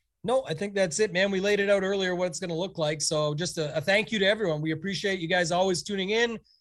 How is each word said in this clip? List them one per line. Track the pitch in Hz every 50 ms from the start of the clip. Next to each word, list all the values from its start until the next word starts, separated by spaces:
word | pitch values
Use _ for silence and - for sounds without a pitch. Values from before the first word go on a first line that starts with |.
| _ _ _ _ -
No, | 208 247 262 262
I | - 160
think | 147 202 208 202
that's | 196 190 175 143 -
it, | 214 202
man. | 165 185 196 202
We | 196 185
laid | 190 208 208 202
it | 202 202
out | 202 196
earlier | 190 190 202 196 190 180 180
what | 175 185
it's | 180 - -
gonna | 190 170 165
look | 160 190 175 - 170
like. | 156 151 160 151
So | - - 160 151 151 151 151
just | 147 180 165 - 170
a, | 156 147 131
a | 160
thank | 147 190 196 214 214 -
you | 226 208
to | 190
everyone. | 190 214 214 214 170 151 151
We | 156 160
appreciate | 160 156 165 196 190 147 - 196 190 190
you | 165
guys | 160 185 180 175 160
always | 175 180 190 196 185 147
tuning | - - 202 196 185 196
in, | 214 226 240 233 226 - - _ _ _